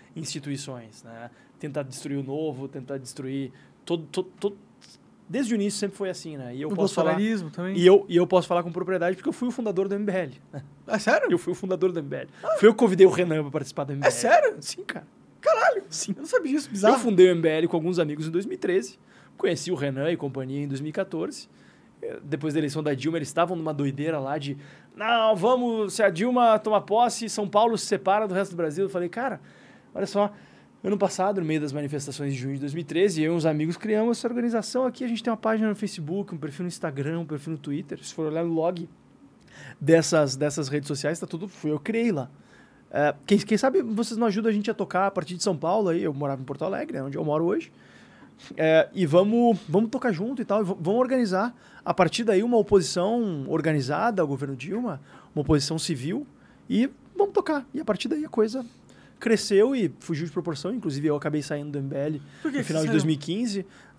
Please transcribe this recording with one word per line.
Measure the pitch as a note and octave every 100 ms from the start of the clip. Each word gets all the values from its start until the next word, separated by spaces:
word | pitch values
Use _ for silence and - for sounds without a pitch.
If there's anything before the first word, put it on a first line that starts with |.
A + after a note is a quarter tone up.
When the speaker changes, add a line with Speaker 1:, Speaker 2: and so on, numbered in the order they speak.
| -
Speaker 1:
instituições, | D#3+ D3 D#3 C#3+ C#3 C#3+ B2 A2+ -
né? | A#2 A2+ A#2+ - _ _
Tenta | D3+ D3
destruir | C3+ - C#3+ C#3
o |
Novo, | C3 C#3+ D#3 B2+ C3+
tenta | C#3 B2+ C#3
destruir | B2 - C3 C#3 C3+ - - _ -
todo, | E3+ D3
todo, | F#3 F#3 -
todo... | G3+ G3+ - _ - - _ _ -
desde | G#3+ A#3
o | A3+
início | G3+ G3+
sempre | G3+ -
foi | F#3+
assim, | F3 E3 D3
né? | B2
E | B2+
eu | D3+
Speaker 2:
O |
Speaker 1:
posso | G3 G3
falar | E3+ E3
Speaker 2:
bolsonarismo | F#3+ G#3+ G#3+ D#3+
também. | E3+ F3+ F#3
Speaker 1:
E | F3
eu, | G3+ G3+
e | F3
eu | F3
posso | F3+ E3
falar | F3
com | E3+
propriedade | E3+ F3+ F#3 E3+ F#3+
porque | C#4+
eu |
fui | - B3
o |
fundador | A#3+ A3 F3+ G3
do |
M | G3+
B | G#3
L, | F#3 D3+ - -
né? | C#3+ - - -
Speaker 2:
É | G#3+
sério? | A3 D4+ A#4+
Speaker 1:
Eu | F3
fui | -
o | F3+
fundador | F#3+ F3+ F#3
do | E3
M | C#3
B | C#3
L. | C3 -
Speaker 2:
Ah. | - D#5
Speaker 1:
Fui | G#3+
eu |
que | A3
convidei | A#3 F#3 F#3+
o |
Renan | E3 F3 D#3
pra | C#3+
participar | D3+ C#3+ -
do | C#3+
M | C#3+
B | -
L. |
Speaker 2:
É |
sério? | - A#3 D#5+ C5 B3
Speaker 1:
Sim, | - -
cara. | G4+ - - _ - -
Speaker 2:
Caralho! | - A4+ D5+ A4 -
Speaker 1:
Sim. | - -
Speaker 2:
Eu | G3
não | D4+
sabia | B4 D4+
disso, | D4 -
bizarro. | G3 G#3 C4
Speaker 1:
Eu |
fundei | A#3 F#3 F#3
o |
M | E3+
B | D#3+
L | D#3 E3
com | E3+
alguns | E3 F3+
amigos | D3+ D3 D#3
em |
dois | E3
mil | G3+ F#4+
e |
treze. | F#3 - - - _ - - -
Conheci | C#4+ D3 C#3+
o |
Renan | B2 C#3+ C3 D3+
e | E3+
companhia | C#3+ C3 C3 C#3+
em | C#3+
dois | C3+
mil | D3+
e |
quatorze. | D3+ F#3+ D#3+ G3+ - - _ - - _ _
Eh, | - -
depois | C#3+ D3 D#3
da | D3
eleição | D3 D3+
da | D3+
Dilma, | C3 C#3+ E3
eles | C#3
estavam | D#3+ F3 F3
numa | D#3
doideira | C#3+ C#3 B2 D#3 D#3
lá | C3+ D3+
de: | C#3 C#3 - - -
"Não, | - G#3+ A#3 A3
vamos, | G3+ G#3+ B3+ A#3+ A3+ G3+
se | G#3
a | G3+
Dilma | E3 A#3+ B3 A#3 G#3+
tomar | A3 G#3
posse, | C#3+ G#3+ A#3+ - A3
São | G#3+ G3+
Paulo | G#3 A#3 A3
se | -
separa | G3 F#3+ G#3 G#3+
do |
resto | F#3 F#3+
do | E3+
Brasil." | D#3+ D3+
Eu | G3
falei: | F3+ F3
"Cara, | A3+ B3+ F3 - - - - _
olha | F#3 G3
só, | G3+ G#3 - - - - _
ano | F#3+ G3+
passado, | G3 - F#3+ G3
no | D#3+
meio | D#3
das | D3
manifestações | C#3+ C#3+ D3 C#3+ C#3 C#3+
de | C3
junho | C3+
de | C#3
dois | C#3+
mil | D#3
e |
treze, | D#3+ D#3 G3+ D#3+
eu | D#3
e | E3+
uns | D#3
amigos | D3+ D#3 E3+
criamos | A3 G#3+ A3+ A#3
essa | A#3+
organização | A#3+ A#3+ A3+ G#3 B3+
aqui, | B3+ B3
a | B3
gente | A3+
tem | A#3
uma | A3
página | A3 A3 A3
no | G#3
Facebook, | G3+ - D3 G3 G3
um | D#3+
perfil | D3 C#3
no | F3+
Instagram, | - E3 C#3 C#3 E3
um | D#3
perfil | D3 D3+
no | D3+
Twitter." | C#3+ C#3+ C#3+ -
Se | -
for | - D#3
olhar | D#3+
no | E3+
log | D#3+ E3+ F3 E3 - _ _ - _ - - - -
dessas, | C#3 E3 D#3 D#3+ C#3+ C3
dessas | D3 C#3+ C3
redes | C#3+ C#3+
sociais, | C#3+ D3+ E3+
tá | F3+
tudo, | E3 F#3+
fui | - D3+
eu | D3+
que |
criei | F#3 A3+ A#3
lá. | D3+ B2 - - - - _ _
É, | - D3 - -
quem, | G3+
quem | - A3
sabe | C4 F#4+
vocês | A#3 G#3+ A3+ A3+
não | A#3
ajudam | G3 A3+
a |
gente | G#3 G#3+
a |
tocar | G#3 F#3+ F3+ G3
a |
partir | F#3+ D3 F3
de |
São | G#3 D#3
Paulo, | D#3+ G#3+ G3
aí | E3
eu | F3
morava | C#3 C#3+ C3+
em |
Porto | C3 C#3
Alegre, | F3 G3 D#4 C#3
né, |
onde | C3+ D3+
eu |
moro | D#3 D3+
hoje. | E3+ D#4 - - - - - - - - -
É, | - D#3+ D#3+ -
e | F#3+ D#3+
vamos, | E3+ G3+ A#3 A#3+ G#3 -
vamos | F3 A3+
tocar | B3+ B3+
junto | E3 A3 C4+
e |
tal, | G#3 G#3
e |
v-, | F#3 F#3+
vamos | E3 A3+
organizar | B3+ C4 A3 F#3 A#3 - - -
a | -
partir | - E3+ -
daí | A3+ F#3+
uma | A#3 A#3
oposição | - G3+ D3 F3+ F#3+ A#3+ G#3+ D3+ C3+
organizada | D#3 D#3 D3+ B2+ D3+ A#3 F#3+
ao | D3+
governo | C3+ C#3
Dilma, | C3 C#3+ G#3 A#3+ C#3 - - -
uma | D3+
oposição | D3 D3+ C#3+ D#3+
civil, | - C#3 C#3 A#3 C#4+ - - - -
e | G3 C#4 - - -
vamos | G4+
tocar. | G4+ - D4 A#3+
E | -
a |
partir | D4+ F#3+ A3+
daí | D4+
a | D#4
coisa | - G#3+ C4 A#3+ - - - - -
cresceu | A3+ G#3+ - G3 A#3+
e | C4+ E3+ -
fugiu | - D3+ D#3
de |
proporção, | F3+ E3+ D3 F3+
inclusive | A#3+ E3 C#3 D3+
eu | D3
acabei | D3+ D3+
saindo | C#3 D3 D3
do | C#3+
M | C3+
B | C#3
L | D3 D3 - -
Speaker 2:
Por | D#4+
que | C4+
Speaker 1:
no |
Speaker 2:
que | A3
Speaker 1:
final | D#3
Speaker 2:
você | D#3
Speaker 1:
de |
Speaker 2:
saiu? |
Speaker 1:
dois | D#3
mil | D#3+
e | D3
quinze. | E3 G3 A#3+ G3 F3+ - -